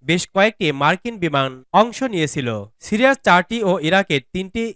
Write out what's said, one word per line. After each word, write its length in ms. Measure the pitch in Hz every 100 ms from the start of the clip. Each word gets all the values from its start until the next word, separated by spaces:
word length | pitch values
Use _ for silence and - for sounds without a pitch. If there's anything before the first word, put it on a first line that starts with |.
| 131
বেশ 140 | 175 -
কয়েকটি 320 | 190 208 - 160 139
মার্কিন 320 | 147 185 240 226
বিমান 260 | 170 143 135 131 _ 185
অংশ 180 | 233 226 262
নিয়েছিল। 340 | 190 151 151 123 107 101 _ -
সিরিয়ার 300 | 214 262 269 -
চারটি 320 | 175 185 226 202
ও 40 | 180 151
ইরাকের 340 | 190 196 147 -
তিনটি 280 | 180 190 226 226